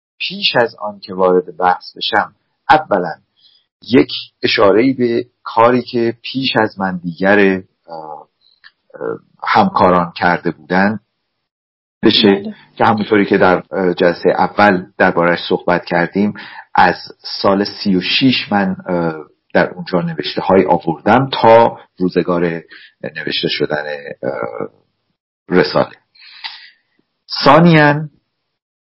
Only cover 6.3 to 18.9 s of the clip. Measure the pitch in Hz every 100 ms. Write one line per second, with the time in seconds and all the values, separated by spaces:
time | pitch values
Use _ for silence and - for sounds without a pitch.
6.3 | 131 131 113 107 98 95 90 87 82 95
7.3 | 104 98 95 95 _ - 82 78 73 -
8.3 | _ _ _ - _ _ - 57 55 _
9.3 | _ - 110 95 - 92 90 85 - 90
10.3 | 85 85 78 78 92 101 110 _ _ _
11.3 | _ _ _ _ _ _ _ 113 - 104
12.3 | 98 - - _ - 113 107 101 104 98
13.3 | 95 95 85 - 92 90 85 87 85 90
14.3 | - 95 - 104 90 - - 92 87 87
15.3 | 85 - 90 - 87 - 87 85 95 104
16.3 | - - - - - 90 85 - - -
17.3 | - 104 98 101 - 101 92 - - 131
18.3 | 123 - 101 95 92 -